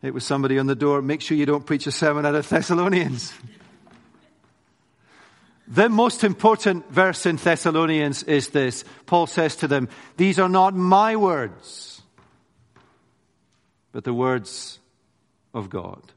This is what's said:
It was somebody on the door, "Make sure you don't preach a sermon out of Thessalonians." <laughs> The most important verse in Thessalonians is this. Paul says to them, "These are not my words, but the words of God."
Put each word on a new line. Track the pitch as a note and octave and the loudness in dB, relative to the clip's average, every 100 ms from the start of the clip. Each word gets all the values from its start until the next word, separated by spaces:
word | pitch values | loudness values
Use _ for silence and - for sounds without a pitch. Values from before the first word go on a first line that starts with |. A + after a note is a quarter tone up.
It | C3+ | -6
was | B2+ | -8
somebody | A#2+ C#3 C3+ C3+ | -4 -2 0 0
on | C3+ | 0
the | C3+ | 0
door, | C#3+ C#3+ | 2 0
"Make | C3+ D3+ | 0 -6
sure | - D#3 | -2 0
you | C#3+ | 2
don't | D3 - | 0 -2
preach | D3 D3 | -4 -4
a | |
sermon | C3+ D#3+ D3 | -2 0 0
out | D3 | 0
of | D3+ C#3+ | -2 0
Thessalonians." | E3 - F3 F3+ F#3 D#3 B2+ - - | -2 0 0 2 0 0 -6 -10 -16
<laughs> | - - - _ _ - _ _ _ _ _ _ _ _ _ _ _ _ - _ _ _ - | -20 -20 -20 _ _ -20 _ _ _ _ _ _ _ _ _ _ _ _ -20 _ _ _ -6
The | B2 A3+ | 2 4
most | A3 A#3+ - | 4 2 2
important | G#3+ F#3 G#3+ A3 G#3 F3+ - | -2 4 2 4 0 -2 -2
verse | C3+ F#3 F3+ F#3 | 2 2 2 -2
in | D#3+ | 0
Thessalonians | - E3 F3 D#3 D#3+ D#3+ D3 C3+ | 0 2 2 0 2 2 0 -4
is | - D3 C3 | 0 0 2
this. | D3+ C3 A#2+ - - - | -2 -2 -4 -14 -20 -2
Paul | F3 E3 | 0 0
says | - D#3+ - | 0 -2 -2
to | D#3 | -2
them, | C#3 B2 - - - | 0 -2 -8 -20 0
"These | F#3 F3+ | 0 2
are | F#3 | 2
not | F#3 F#3+ | 4 2
my | F#3+ F3+ G3 G#3+ | 2 2 4 4
words, | A3 G3 D#3+ A2+ F2 - - - - _ _ _ _ _ _ _ _ _ _ _ _ _ _ _ _ _ _ _ | 2 0 0 -4 -10 -20 -20 -20 -20 _ _ _ _ _ _ _ _ _ _ _ _ _ _ _ _ _ _ _
but | B2 | -12
the | A#2 | -6
words | A#2 B2+ B2+ G2 - - - _ _ _ _ _ _ _ | -2 0 -2 -6 -16 -16 -18 _ _ _ _ _ _ _
of | A#2 F#2+ | -12 -10
God." | F2+ F2+ F#2 _ | -10 -12 -16 _